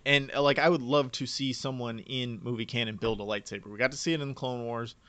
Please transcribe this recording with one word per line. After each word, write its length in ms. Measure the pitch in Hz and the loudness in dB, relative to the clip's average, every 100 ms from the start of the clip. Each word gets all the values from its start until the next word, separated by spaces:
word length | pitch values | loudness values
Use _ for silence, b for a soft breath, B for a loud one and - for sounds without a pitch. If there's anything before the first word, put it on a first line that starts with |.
| 139 | 4
And, 240 | 143 139 139 | 4 4 2
uh, 60 | |
like, 180 | 143 143 | 4 6
I 80 | 160 | 6
would 140 | 170 | 4
love 320 | 123 147 131 | 4 4 4
to 120 | - 127 | 0 -6
see 280 | - 135 | -2 -2
someone 460 | 123 139 127 120 113 | -2 -4 -4 -4 -6
in 420 | - 127 123 113 | -6 -4 -4 -4
movie 220 | 120 117 113 | -4 -4 -2
canon 320 | 120 110 107 | -2 -2 0
build 240 | 117 107 | 0 0
a 20 | |
lightsaber. 440 | 104 104 - 101 101 | -2 -4 -4 -10 -8
We 100 | 104 | 0
got 140 | 131 | 0
to 60 | 143 | 0
see 140 | 170 | -2
it 80 | 165 | 0
in 80 | 139 | -2
the 60 | |
Clone 320 | 131 131 123 117 | -4 -4 -4 -4
Wars 300 | 117 117 - | -4 -6 -10